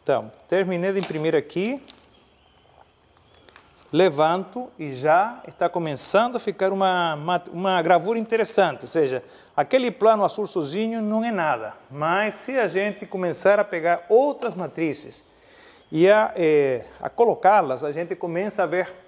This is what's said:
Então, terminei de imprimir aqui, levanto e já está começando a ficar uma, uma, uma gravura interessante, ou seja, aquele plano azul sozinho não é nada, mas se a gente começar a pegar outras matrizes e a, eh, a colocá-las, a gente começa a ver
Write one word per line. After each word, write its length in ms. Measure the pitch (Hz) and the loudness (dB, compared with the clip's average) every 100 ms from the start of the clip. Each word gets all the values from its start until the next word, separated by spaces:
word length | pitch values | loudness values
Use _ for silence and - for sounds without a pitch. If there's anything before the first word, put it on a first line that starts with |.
Então, 300 | - 127 110 - _ | 0 -2 -4 -20 _
terminei 460 | 180 185 175 185 | -2 0 -2 -2
de 60 | 196 | -4
imprimir 360 | 185 156 156 156 | -6 -4 0 0
aqui, 480 | 147 170 208 269 - - _ _ _ _ _ _ _ _ _ _ _ _ _ _ - - _ _ _ 151 | -2 -6 -4 -6 -12 -20 _ _ _ _ _ _ _ _ _ _ _ _ _ _ -20 -20 _ _ _ 2
levanto 720 | 185 143 156 180 185 247 254 - | 2 4 2 2 -4 -12 -12 -12
e 140 | 151 | -12
já 500 | 127 147 170 214 240 - | -2 2 4 2 -6 -18
está 220 | - 175 | -4 -2
começando 680 | 175 160 139 - 196 240 247 | -2 -4 -4 0 2 2 -2
a 40 | |
ficar 340 | - 180 190 | -6 -2 -2
uma, 420 | 196 190 180 170 147 | 0 0 0 -2 -4
uma, 280 | 156 180 - | -4 -4 -4
uma 280 | 165 190 185 | -4 0 0
gravura 380 | 170 175 175 233 | 4 2 2 -4
interessante, 640 | 220 226 208 - 175 127 | -2 -2 0 2 2 0
ou 60 | 123 | -4
seja, 340 | 165 139 127 - - - - | 0 0 -2 -8 -20 -6 -4
aquele 340 | 143 262 247 | 0 2 0
plano 360 | 175 214 220 185 | 2 2 4 0
azul 200 | - 202 | -2 -4
sozinho 560 | 185 143 180 226 226 | -4 -4 -4 -4 -4
não 220 | 214 220 | -2 -2
é 80 | 233 | -2
nada, 420 | 202 156 123 107 - - | -2 0 -2 -6 -14 -18
mas 460 | 139 156 185 214 208 | -6 -2 0 -2 -6
se 220 | - 262 | -6 -2
a 100 | 202 | 0
gente 380 | 175 208 202 - | -2 -4 -6 -10
começar 520 | 190 180 147 190 208 | -4 -4 2 4 4
a 60 | |
pegar 420 | 202 175 165 170 - | 2 -2 0 0 4
outras 440 | 220 285 277 240 | 4 4 -2 -6
matrizes 680 | 175 160 - 160 135 - - _ _ _ - - - _ | -6 -8 -4 -4 -4 -12 -20 _ _ _ -20 -20 -20 _
e 200 | 156 180 | 4 6
a, 240 | 214 214 - | 6 2 0
eh, 480 | 151 151 135 123 - - | 4 4 2 -2 -8 -12
a 80 | - | -10
colocá-las, 760 | - 233 160 185 208 151 127 147 | 0 2 4 4 4 2 -4 -4
a 60 | |
gente 240 | 147 170 175 | -6 -8 -6
começa 460 | 175 170 208 202 | -4 -4 -4 -2
a 20 | 175 | -2
ver 260 | 180 180 - | -2 -4 -10